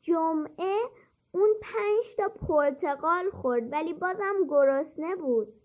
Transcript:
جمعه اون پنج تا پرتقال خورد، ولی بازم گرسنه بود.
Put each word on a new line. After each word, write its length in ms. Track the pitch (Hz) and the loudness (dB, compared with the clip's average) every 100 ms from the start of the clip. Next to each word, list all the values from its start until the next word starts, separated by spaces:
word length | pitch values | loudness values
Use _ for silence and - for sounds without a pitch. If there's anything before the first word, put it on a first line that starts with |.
جمعه 760 | - 330 320 320 302 - 370 403 494 - _ _ _ | 0 2 2 0 -4 -6 -2 -2 -2 -8 _ _ _
اون 160 | 349 415 427 | 2 4 2
پنج 540 | - 440 415 415 480 - | -2 -4 0 0 0 -2
تا 120 | 392 | -4
پرتقال 1000 | - - 302 285 277 320 277 311 349 359 | -4 0 2 2 0 -4 -2 0 0 -2
خورد، 420 | - 262 240 233 | -4 -2 -2 -2
ولی 200 | 285 320 | -4 -4
بازم 420 | 339 359 381 392 403 302 | -4 -4 -2 -2 0 2
گرسنه 680 | 285 269 269 311 - 320 381 | 4 4 4 -2 -6 -6 -4
بود. 320 | 294 233 214 - | 0 0 0 -10